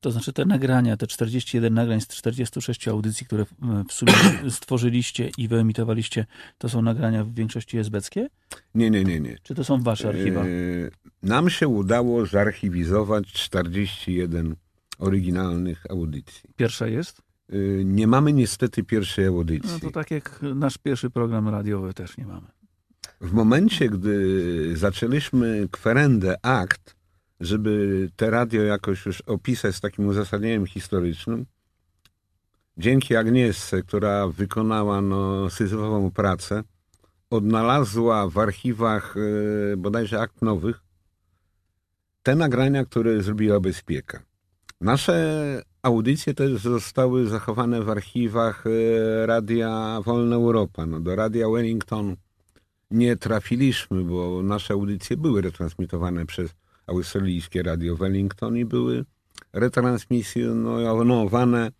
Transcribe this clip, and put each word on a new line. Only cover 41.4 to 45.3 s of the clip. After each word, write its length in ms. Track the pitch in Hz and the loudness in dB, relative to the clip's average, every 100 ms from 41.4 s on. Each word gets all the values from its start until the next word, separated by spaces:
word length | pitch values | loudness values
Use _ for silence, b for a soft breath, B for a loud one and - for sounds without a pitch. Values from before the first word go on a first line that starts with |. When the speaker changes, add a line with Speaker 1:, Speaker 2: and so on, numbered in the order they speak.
| _ _ _ _ _ _ _ _ | _ _ _ _ _ _ _ _
Speaker 2:
te 140 | - 143 | 0 2
nagrania, 480 | 160 123 131 139 | 2 2 2 2
które 380 | 127 120 113 110 | 0 0 2 2
zrobiła 380 | 95 107 107 104 | 0 0 2 4
Bezpieka. 600 | 95 90 - 73 - - - _ _ _ _ - | 2 -4 -6 -8 -6 -18 -18 _ _ _ _ -6
Nasze 840 | 98 135 - 170 160 | 0 0 2 0 0